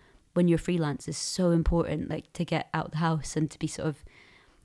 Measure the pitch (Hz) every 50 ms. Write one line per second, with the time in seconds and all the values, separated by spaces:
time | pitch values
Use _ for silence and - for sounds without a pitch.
0 | _ _ _ _ _ _ - 175 180 175 165 160 - - 180 170 156 147 135 -
1 | - - 139 - - - - - 185 175 170 165 156 - 170 170 151 - 151 151
2 | - - 160 - - _ - - 170 - 165 151 - - - 160 - - - 151
3 | 170 165 160 151 - - - 160 156 - - - 160 151 - - - 156 143 -
4 | - - _ - - - - - _ _ _ _